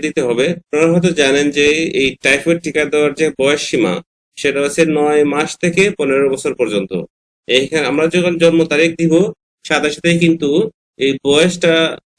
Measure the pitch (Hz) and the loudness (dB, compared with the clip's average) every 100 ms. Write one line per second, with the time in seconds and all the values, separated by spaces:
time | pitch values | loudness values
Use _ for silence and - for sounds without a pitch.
0 | 156 156 123 117 151 175 - 151 165 170 | -4 -2 -2 0 -2 -4 -4 0 2 2
1 | 175 147 135 143 143 143 147 156 160 131 | 2 2 2 2 0 2 0 0 -2 -2
2 | 135 131 135 139 165 170 156 151 147 151 | -2 -2 -2 0 0 -2 -2 -4 -2 0
3 | 147 143 156 135 139 147 - 139 95 87 | 0 0 -2 0 0 0 -2 -2 0 -2
4 | - _ _ - 143 139 143 156 156 147 | -8 _ _ -4 -2 -2 -2 0 0 2
5 | 147 151 147 143 160 - 175 170 202 - | 2 2 2 0 -4 -4 -2 2 0 0
6 | 139 135 139 135 147 127 113 101 95 92 | -2 0 0 -2 -4 -4 -2 -2 -4 -6
7 | - _ _ _ - 127 135 156 127 147 | -10 _ _ _ -2 0 0 -2 -2 0
8 | 165 180 175 170 170 165 156 151 165 165 | 0 0 -2 2 2 4 2 0 0 0
9 | 165 165 208 - _ _ - 147 147 147 | 2 2 2 -4 _ _ -4 -2 -2 -2
10 | 170 170 165 165 143 160 226 - _ - | -2 2 2 2 0 0 -2 -8 _ -4
11 | 135 135 139 147 180 175 170 165 160 - | -2 -2 0 2 2 2 0 2 0 -4
12 | _ | _